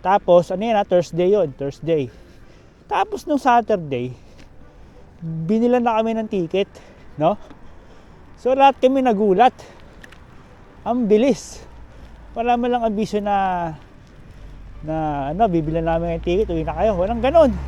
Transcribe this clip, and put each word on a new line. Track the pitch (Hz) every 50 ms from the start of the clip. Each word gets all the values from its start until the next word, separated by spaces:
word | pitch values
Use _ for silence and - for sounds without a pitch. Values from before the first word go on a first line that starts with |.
Tapos, | - 180 190 - - - 175 175 170 -
ano | 190 180 208
yan, | 233 226 202
ah, | 202 -
Thursday | 185 180 170 - - 165 180 185
yun, | 202 208 180 147 131
Thursday. | - 139 139 135 - - 151 165 156 135 120 - - - - - - - - - - - - _ - - -
Tapos, | 403 349 392 427 415 277 - -
nung | 302 277
Saturday, | - 277 240 240 226 - 220 190 165 147 135 123 120 127 123 - - - - - - - - - - - - - - - - - - - - - 170
binila | 160 160 160 165 160 208 226 233 247 247 247
na | 233 240 226 220
kami | 226 226 226
ng | 220 220
ticket, | 214 - 196 170 156 - 190 202 - - - - - - - - - - -
no? | 147 165 208 - - - - - - - - - - - - - - - - - - - - -
So, | - 240 262
lahat | 269 269 277 262 - -
kami | 254 262 277 262
nagulat. | 254 226 190 220 208 185 190 240 254 - - - - - - - - - - - - - - - - - - - - - - - - - - -
Ang | 196 233 254 247
bilis. | 196 214 214 240 285 226 - - - - - - - - - - - - - - - - - - - -
Wala | 240 226 240 240 240
man | 240 247 240
lang | 247 233
abiso | 226 208 196 220 - - 208 202
na, | 208 202 196 196 190 185 175 175 165 156 147 - - - - - - - - - - - - - - - - - - - - -
na, | 151 156 160 156 151 147 143 135 139
ano, | 151 180 233
bibilan | 220 175 165 156 151 160 170 165
namin | 165 165 165 170 170 165 165
ng | -
ticket, | 175 175 185 - -
uwi | 170 165 160
na | 160 151
kayo. | 156 185 220 208 170
Walang | 180 196 240 233 220
ganun. | 262 311 339 320 262 208 180 -